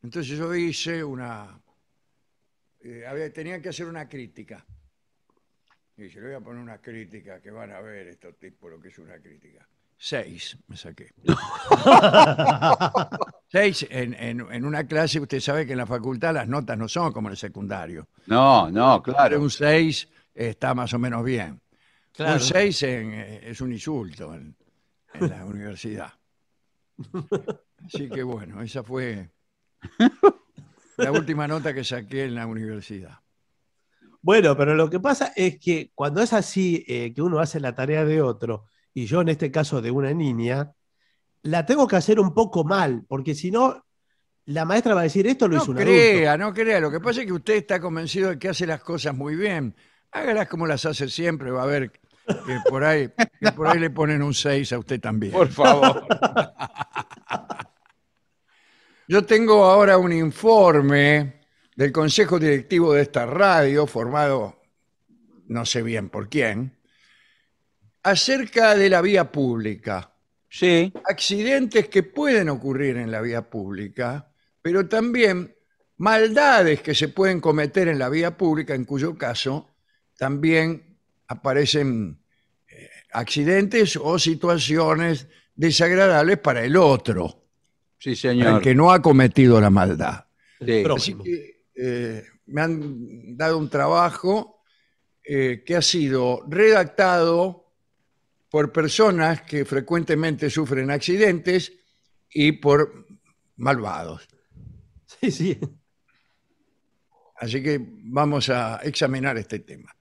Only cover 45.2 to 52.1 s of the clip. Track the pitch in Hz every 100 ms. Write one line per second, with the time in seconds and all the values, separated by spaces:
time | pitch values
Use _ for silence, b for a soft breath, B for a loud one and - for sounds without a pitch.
45.2 | 196 262 214 160 311 127 - - 233 196
46.2 | 156 151 208 196 226 208 156 156 208 240
47.2 | 226 180 - 214 202 185 175 160 165 185
48.2 | 190 165 185 175 180 156 - 170 151 131
49.2 | 143 156 208 175 127 - _ _ _ -
50.2 | 311 214 190 170 160 156 160 151 135 -
51.2 | 170 160 131 127 131 143 127 _ _